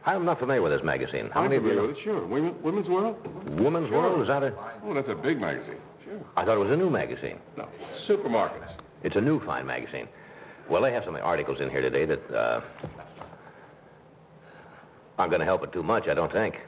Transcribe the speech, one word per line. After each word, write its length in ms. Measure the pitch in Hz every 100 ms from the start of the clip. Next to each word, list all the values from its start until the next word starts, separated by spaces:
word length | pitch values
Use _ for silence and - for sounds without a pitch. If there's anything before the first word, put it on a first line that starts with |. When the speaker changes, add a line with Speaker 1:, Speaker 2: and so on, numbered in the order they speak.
| 156
Speaker 1:
I'm 180 | 190
not 140 | 175 160
familiar 240 | 127 131
with 100 | 85
this 100 | 71
magazine. 480 | 80 65 62 67 55
How 80 | -
Speaker 2:
I'm 80 | 101
Speaker 1:
many 60 | 135
of 60 |
you 40 | 110
Speaker 2:
familiar 120 | 104
Speaker 1:
know? 60 | 110
Speaker 2:
with 100 | 143
it, 40 |
sure. 220 | 208 190
Women, 380 | 87 127 165 -
Women's 260 | 156 196 185
World? 280 | 185 220 208 - - - 80
Speaker 1:
Women's 280 | 127 170 147
Speaker 2:
Sure. 100 | 151
Speaker 1:
World? 220 | 170 -
Is 60 | 113
that 140 | 139
a 120 | 139 104 - -
Speaker 2:
Oh, 100 | 208
that's 140 | 147 135
a 60 |
big 260 | 107 123 151
magazine. 360 | 90 65 - 62 - -
Sure. 160 | - 202 151 -
Speaker 1:
I 80 |
thought 120 | 92 110
it 40 |
was 100 | 98
a 60 | 151
new 140 | 185
magazine. 480 | 113 65 60 60 - - -
Speaker 2:
No, 120 | - - - -
supermarkets. 760 | - 202 - 160 85 - - - - -
Speaker 1:
It's 100 | 90
a 60 | 98
new 180 | 127 156
fine 280 | 101 64 65
magazine. 420 | 62 - 67 58 - - - - - -
Well, 140 | 85
they 80 | 131
have 120 | 120
some 120 | 95 80
articles 380 | - 82 69 67
in 100 | 67
here 120 | 67
today 240 | 64 65 78
that, 240 | 73 -
uh, 260 | 58 58 58 - - - - - - - - - - - - - - - - - - - - - - - - - -
aren't 120 | 90
gonna 140 | 85
help 180 | 82 92
it 80 | -
too 100 | 90
much, 260 | 82 110 -
I 60 |
don't 180 | 82 82
think. 280 | 104 107 -